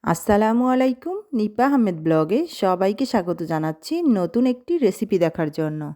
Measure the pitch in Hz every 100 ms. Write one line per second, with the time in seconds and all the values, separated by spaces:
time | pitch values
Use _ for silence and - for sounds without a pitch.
0 | - 165 - 208 220 226 254 254 262 254
1 | 339 381 - 254 214 214 262 277 220 170
2 | 160 160 156 220 339 - 190 180 190 208
3 | 269 233 175 170 160 160 156 156 - 330
4 | 339 208 175 233 254 247 - 339 233 196
5 | 208 190 170 160 156 151 156 151 151